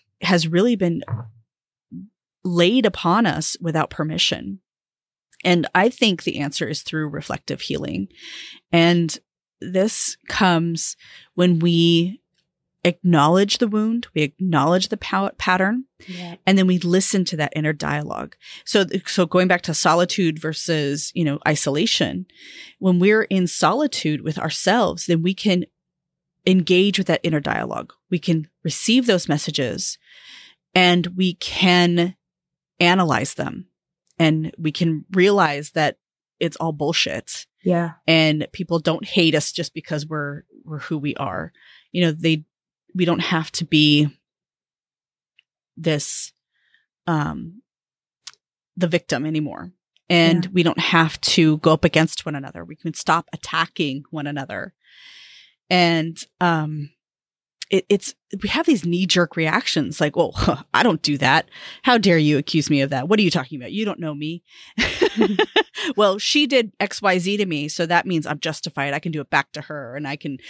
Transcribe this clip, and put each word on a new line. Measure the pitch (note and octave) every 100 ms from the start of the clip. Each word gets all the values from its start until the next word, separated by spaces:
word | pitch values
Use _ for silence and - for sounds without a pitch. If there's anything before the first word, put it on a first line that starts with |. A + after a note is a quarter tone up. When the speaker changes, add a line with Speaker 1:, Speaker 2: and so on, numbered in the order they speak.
| _ -
Speaker 1:
has | F3 F3+ D#3+
really | E3+ A#3+ A3
been | F3+ E3 - A2 - _ _ _ _ _ _ F3 G3+ _ _ _
laid | F#3 E3+ F3 B3+ G#3+
upon | - E3+ G3+ A3
us | D#3 - -
without | E3+ D#3+ -
permission? | - D#3 D#3 - - G3 G3 _ _ _ _ _ _ _ _
And | - F3 -
I | F3+ A3
think | - A3 F3
the | - -
answer | C#3+ - B2
is | D#3
through | - D#3 D3+
reflective | D3 - - - -
healing. | - D3 - F3+ G3 _ - - - - _
And | E3+ E3+ F3 E3 - _ _ _ -
this | - F#3 G#3+ - - - -
comes | - F#3+ E3 E3+ E3+ - - - - -
when | - F3+ E3
we | E3+ E3 E3+ E3+ F3 G#3+ _ _ _ _ _ _
acknowledge | F3 - F3+ D#3+ D3 F#3 G3+ -
the | A3+
wound, | G#3+ A3 A#3 -
we | D#3
acknowledge | D3 - F#3 D#3 D3 F#3 F#3+
the | G#3+
pow-, | - F#3+ G3 -
pattern, | - F#3 F#3+ A#3+ C4 _ -
Speaker 2:
Yeah. | F3 F3 F3 -
Speaker 1:
and | G3
then | F#3
we | F3+
listen | E3+ F3+ - G3 F3
to | D3+
that | D3
inner | - D3+
dialogue. | D3+ D3 D3 D3+ - - _ - -
So, | - G3+
th-, | F#3 F#3+ -
so | -
going | F3 F3+ F3+
back | F3
to | -
solitude | D3+ E3+ E3+ F3+ - E3+ D#3+
versus, | D#3+ D#3 - D#3+ C#3+ D3 -
you | F3+
know, | D#3 C#3+ -
isolation, | D3+ - C#3+ A3+ - D3 F3+ F#3 _ - - - -
when | F#3+ F3
we're | F#3+ A3
in | - F#3+ F3+
solitude | - E3 A#3 D4+ - D#3 D3+
with | D#3+ D3+
ourselves, | D#3+ - - A#3 F#3+ E3+ -
then | E3
we | E3+
can | G3 G#3+ F3+ - _ _ _ _ _ _ _
engage | - F#3 D#3 F#3 G3+ F#3+
with | F#3
that | E3
inner | E3+ D#3
dialogue. | D3 G#1+ - A1+ - _ -
We | F3
can | - D#3+ D3+ _
receive | D#3+ - - B3 A#3+
those | F3+ -
messages | D3 - D3 B2 B2+ - - _ - - - - _ _
and | F3+ F3+ F3 F3 F#3
we | F#3
can | F3 - - F#3+ F3+ F3 F3 F3 - _ _ _ _ _ -
analyze | F3 F#3+ E3 B2+ C3
them | - - - - _ _ _ _ -
and | D#3+ D#3 D#3+ -
we | D#3+
can | - E3 D#3 -
realize | F3+ F#3+ G3+ D#3+ C#3+ D3+
that | E3 D3 - _ _ _ -
it's | E3+ -
all | E3
bullshit. | D3+ D3+ E3 - F2 - - - _
Speaker 2:
Yeah. | F#3 E3+ E3+ - -
Speaker 1:
And | E3 D#3 D3+ -
people | - F3 E3+
don't | E3 - -
hate | G3 E3 D3+
us | -
just | - E3
because | D#3+ - D3+
we're, | D#3 D#3 C#3+ D3 - -
we're | D#3 D3+
who | - D#3
we | C#3+
are. | - - F#2 F3 _ _ - _
You | F3 E3+
know, |
they, | D#3 E3 D#3 - _ _ _ _
we | F3+ F3
don't | E3+
have | - E3 D#3+
to | -
be | E3+ D#3 D3+ D3 D3+ - _ _ _ _ _ _ _ _ _ _ _ _ _ _ _ -
this, | E3 D3 - - - _ _ _ _ _ _ _ -
um, | D#3 D3+ D3 E3 G#3 _ _ _ _ _ _ - - _ _ _ -
the | F3
victim | E3+ - C3
anymore. | D#3 D#3 D3 - F3+ _ _ _ -
And | F3 E3 E3+
Speaker 2:
Yeah. | F3+
Speaker 1:
we | F3+
don't | E3+ -
have | - E3+ D#3+ -
to | - - D#3 D3+
go | E3
up | D#3
against | E3+ D#3+ D#3+ - E3+
one |
another. | D3 C#3 -
We | - D#3
can | E3+
stop | - - E3 -
attacking | F#3 - E3 E3+ - D3+ C3+ C#3
one | D#3 C#3+
another. | D3 C#3 F#2+ F#3+ _ _ - - - - - - _ -
And, | F3+ E3+ E3 D#3+ E3 - -
um, | F3 D#3+ D3+ D#3 D3 _ _ _ _ _ _ - -
it, | F#3+ -
it's, | G3+ - - _ G3
we | G3+
have | D4 E4
these | A3+
knee-jerk | F3 F3 F#3 F3+ E3+
reactions | E3+ D#3+ G#3+ - - C#3 -
like, | D3+
"Well, | - D#3 - - D3+ -
<laughs> |
I | -
don't | A#3 D#3+
do | D3 C#3+
that. | C3 D#3 - - - -
How | - A#3
dare | F#3+ E3
you | D3+ D3
accuse | - D#3+ D3
me | C#3+
of | C3+
that? | C3+ D#3+
What | G#3+
are |
you | F#3
talking | E3 C3 C#3
about? | A#2+
You | G3+ G#3+
don't | -
know | D#3+
me." | D3 D3+ E3+ _ - - -
<laughs> | - - G4 A3
Speaker 2:
<laughs> | F4+ G3 - - - - F4+ G#3+
Speaker 1:
"Well, | G#3 G3+
she | - D4 C#4+
did | C4+ A3 -
X, | G3+ -
Y, | G3+ F#3
Z | F3+ G#3
to | F#3+
me, | D3+ D3
so | - E3
that | F3
means | - E3 D3
I'm | D3+
justified. | D#3+ D#3 E3+ - C#3
I | D3
can | E3+
do | D3+
it | C3+
back | D3+ -
to | D3
her, | - D3+ A#2+ C3+
and | C#3
I | C#3+
can | D3 C3+